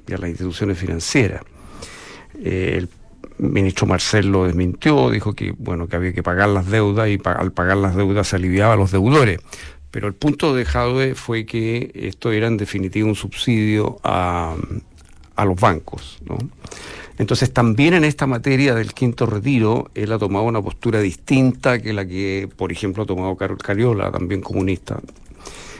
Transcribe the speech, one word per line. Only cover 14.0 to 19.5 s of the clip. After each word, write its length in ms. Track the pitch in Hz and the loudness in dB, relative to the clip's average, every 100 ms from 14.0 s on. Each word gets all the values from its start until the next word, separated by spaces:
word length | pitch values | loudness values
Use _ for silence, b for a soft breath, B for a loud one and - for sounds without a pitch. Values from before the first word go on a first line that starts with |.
a, 520 | - 92 90 87 82 82 - - - - - - - - | -2 0 0 -2 -2 -4 -6 -8 -12 -20 -20 -20 -12 -2
a 100 | 101 | 0
los 140 | 90 | 4
bancos, 600 | 110 80 - - - - - | 2 2 -4 -14 -14 -16 -10
¿no? 100 | 131 120 - B B B B B B | -8 -8 -10 B B B B B B
Entonces 340 | 110 123 127 | 0 2 2
también 440 | 127 117 110 156 180 | 2 2 4 4 6
en 80 | |
esta 240 | 151 147 135 | 4 2 -2
materia 480 | 120 139 131 139 117 | 0 2 2 4 2
del 180 | 104 | -2
quinto 320 | - 123 120 110 | 0 0 2 0
retiro, 640 | 104 123 | 0 0